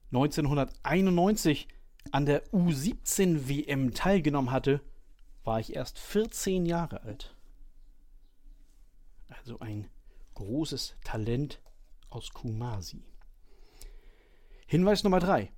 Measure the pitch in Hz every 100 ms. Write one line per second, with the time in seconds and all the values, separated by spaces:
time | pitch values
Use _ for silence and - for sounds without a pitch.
0 | - 123 147 160 147 147 131 - 131 170
1 | 190 175 190 214 160 143 - - - -
2 | - 139 143 143 - 190 175 139 175 -
3 | - - 185 156 127 143 - 135 127 -
4 | 180 196 147 143 127 131 139 143 - -
5 | - - - - - 113 110 - 123 -
6 | - 208 226 - 196 185 170 170 160 -
7 | 110 - - - - - - - - -
8 | - - - - - - - - - -
9 | - - - - 117 117 110 104 101 -
10 | - - - - 101 139 160 139 - -
11 | - 113 107 127 147 - - - - -
12 | - 117 - - 123 110 120 104 85 -
13 | - - - - - - - - - -
14 | - - _ - - - - 156 190 202
15 | 202 185 180 151 95